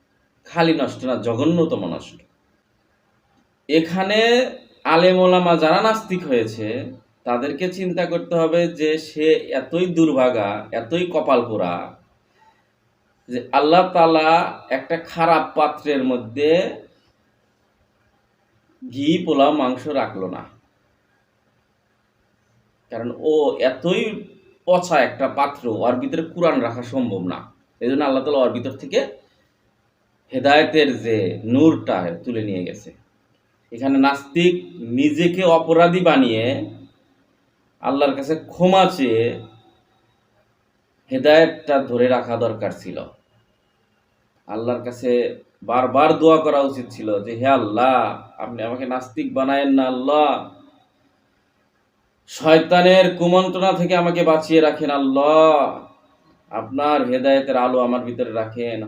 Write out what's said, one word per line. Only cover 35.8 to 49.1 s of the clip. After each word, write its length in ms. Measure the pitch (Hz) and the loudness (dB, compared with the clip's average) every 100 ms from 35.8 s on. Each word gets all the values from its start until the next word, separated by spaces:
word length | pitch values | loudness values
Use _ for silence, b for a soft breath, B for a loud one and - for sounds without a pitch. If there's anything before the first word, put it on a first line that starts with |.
| 175 180 | 4 4
বানিয়ে 440 | 175 139 120 113 117 - - - - _ _ _ _ _ _ _ _ _ | 2 4 2 0 -2 -4 -8 -14 -20 _ _ _ _ _ _ _ _ _
আল্লাহর 320 | - 139 143 | -4 0 0
কাছে 200 | 139 135 160 - | 0 -4 -6 -6
ক্ষমা 360 | - 180 190 185 | -2 2 4 2
চেয়ে 380 | - 127 113 120 - - - _ _ _ _ _ _ _ _ _ _ _ _ _ _ - | 0 0 0 -2 -4 -14 -20 _ _ _ _ _ _ _ _ _ _ _ _ _ _ -8
হেদায়েতটা 640 | 131 147 156 160 - - 139 | 0 4 6 6 2 -2 -2
ধরে 240 | 120 120 127 | 0 0 2
রাখা 260 | 123 117 113 | 0 -2 -2
দরকার 360 | 117 101 101 90 | -4 -4 -8 -10
ছিল। 200 | 90 76 - - _ _ _ _ _ _ _ _ _ _ _ _ - | -14 -14 -14 -18 _ _ _ _ _ _ _ _ _ _ _ _ -12
আল্লাহর 340 | 107 117 120 | -8 -4 -6
কাছে 260 | 120 117 127 120 110 - _ _ | -8 -6 0 0 0 -6 _ _
বারবার 480 | 101 120 127 131 156 156 | -2 0 2 4 4 4
দোয়া 200 | 160 156 | 4 4
করা 220 | 151 139 | 4 0
উচিত 260 | 139 127 113 | 0 -4 -12
ছিল 180 | 113 107 101 | -10 -6 -4
যে, 100 | 107 117 | -6 -4
"হে 100 | 131 | 2
আল্লাহ, 500 | 135 107 107 131 123 107 - - - | 2 0 0 2 2 -2 -6 -16 -16
আপনি 220 | - 117 | -12 -8
আমাকে 220 | 113 127 127 | -8 -8 -8
নাস্তিক 420 | 127 - | -8 -8